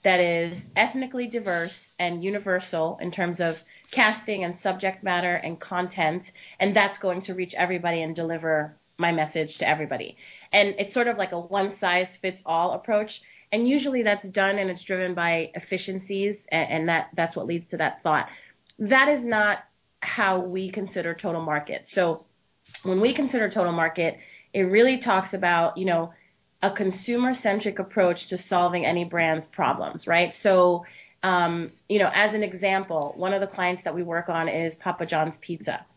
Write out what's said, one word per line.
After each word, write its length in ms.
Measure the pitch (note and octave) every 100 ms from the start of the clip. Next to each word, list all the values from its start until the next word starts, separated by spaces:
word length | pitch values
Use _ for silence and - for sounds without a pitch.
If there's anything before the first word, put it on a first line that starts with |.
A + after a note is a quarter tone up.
that 160 | G3 F3+
is 520 | F3 E3+ E3+ F3 - -
ethnically 500 | A#3+ C4 B3+ B3+ A#3+
diverse 680 | A#3 G3 F3 F3 - - -
and 260 | F3 E3+
universal 760 | F#3 G#3 G3+ F#3 - E3 D#3+ -
in 80 | F3
terms 300 | F3 F3 E3+
of 200 | E3 D#3+ - - -
casting 540 | - A3 G#3+ - G3+ F3
and 100 | F3
subject 480 | G3 F#3+ F#3+ F#3+
matter 320 | G3 F3 F3 F3
and 240 | D#3 E3
content, 720 | - F3+ F3+ F#3 D#3 F3 - - - -
and 120 | F#3+
that's 240 | G3+ G3 -
going 220 | G3 F3+
to 140 | F#3+
reach 200 | F#3 F3+ -
everybody 460 | F3+ F3+ E3+ E3
and 140 | D#3+ E3
deliver 580 | E3 E3 D#3+ D#3 D3+ - _ -
my 140 | E3+
message 460 | E3 D3+ E3 D#3 -
to 100 | -
everybody. 480 | D#3 D3+ B2+ - - - - -
And 200 | G#3 G3+ F#3+
it's 140 | G3+
sort 160 | B3+ A#3+
of 80 | A3
like 160 | F#3
a 60 | F3
one-size-fits-all 1300 | E3+ G3 G3 G3+ F#3 F3+ F#3 - F#3+ F#3 - E3 F3+
approach. 500 | C3 - G#3 G#3+ - - - _
And 160 | G#3+ A#3+
usually 340 | C#4+ C4+ B3+
that's 280 | G#3+ G3+ G3
done 300 | G3 G3 G3+
and 100 | F#3+
it's 120 | F3+
driven 320 | - F#3 F#3
by 380 | F3 E3+ E3 E3 F3
efficiencies, 920 | - F#3 - F#3+ F#3+ G3 G3+ G3+ -
and, 160 | E3 -
and 200 | D#3+ E3
that, 200 | E3 - -
that's 200 | E3 E3
what 120 | A#2+
leads 200 | E3+ E3+
to 100 | E3+
that 240 | D3+ -
thought. 280 | E3+ D3+ - - - _ - -
That 300 | G#3 C4 C#4+
is 160 | C#4+ A#3+
not 340 | G#3+ G#3 G3 - _ _ _
how 380 | - - G3 F#3
we 300 | F3+ F#3 F#3+
consider 440 | G#3 G3 F#3 E3+
total 280 | E3+ G3 E3
market. 440 | D#3+ D3+ D3 - -
So 380 | G3 F3 D#3 _ _ _ _ - -
when 180 | F#3+ F#3
we 100 | A#3
consider 380 | C#4 C4+ B3 G#3
total 240 | G#3 F3
market, 460 | E3+ E3 - E3 - - - _
it 100 | -
really 360 | F#3 G3+ B3 B3+
talks 340 | B3 F#3+ F#3+
about, 440 | F#3+ F3+ E3+ E3+ -
you 60 |
know, 300 | F#3 E3 E3 - _ _ _ _
a 100 | G3+
consumer-centric 1080 | G3 F#3+ F#3 - A#3+ B3 B3 A3 G3+ G#3+ G#3
approach 500 | F#3+ - F3+ E3+ -
to 100 | F3+
solving 480 | - F3+ F3 F3 C3+
any 180 | F3
brand's 440 | E3+ E3+ E3 D#3+ -
problems, 600 | - C#3+ C#3 D2+ E3+ -
right? 260 | E3+ F3
So 520 | - G#3 F#3 F3+ F3 - - - _
um, 480 | F#3+ F3+ E3+ E3+ D#3+ - -
you 120 | G#3
know, 100 | F#3
as 200 | - G#3+
an 100 | G#3+
example, 720 | G#3 F#3 F#3+ F#3+ F#3+ E3 C#3+ -
one 180 | F#3
of 80 | G3
the 60 | G3
clients 360 | - F3+ F#3
that 120 | E3+ E3
we 80 |
work 260 | E3+ E3 F3
on 200 | E3 E3
is 260 | D#3+ E3 D#3+
Papa 300 | F#3 F3 E3
John's 320 | D#3+ D#3 D#3+
Pizza. 480 | - E3 - - -